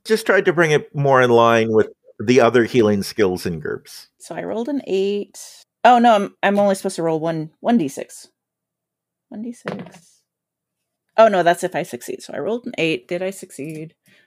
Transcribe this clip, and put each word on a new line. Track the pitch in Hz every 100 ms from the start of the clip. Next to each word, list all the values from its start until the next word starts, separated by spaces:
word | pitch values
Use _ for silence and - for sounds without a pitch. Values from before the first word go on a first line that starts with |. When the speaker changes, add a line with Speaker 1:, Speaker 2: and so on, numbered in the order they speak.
| -
Speaker 1:
Just | 220 220
tried | 196 190
to |
bring | 160 160
it | 147 147 147
more | 143 131
in | 123
line | 117 117 117 113
with | 110 - - _ -
the | 107 127
other | 117 120
healing | 110 127 107 101
skills | 95 - 98 90 95
in | 80
gerps. | - - - - - _
Speaker 2:
So | - -
I |
rolled | 254 214 240
an | 285 -
eight. | 190 196 202 202 - - - _ _
Oh, | 233 240
no, | 240 208
I'm, | 190 -
I'm | 196 202
only | 202 196
supposed | 196 185
to |
roll | 165 160
one, | 165 160 156 _
one | - 240
D | 139
six. | - - - - _ _ _ _ _ _ _ _ _ _
One | 208
D | 226
six. | 240 - 202 - - _ _ _ _ _ _ _ _ _ _ _ -
Oh, | 220
no, | 190
that's | 165 175
if | 175 151
I |
succeed. | 175 120 - -
So | -
I | -
rolled | - 233 -
an | -
eight. | 165 135 -
Did | 175
I | 185
succeed? | 196 190 - 151 156 160 _ _ _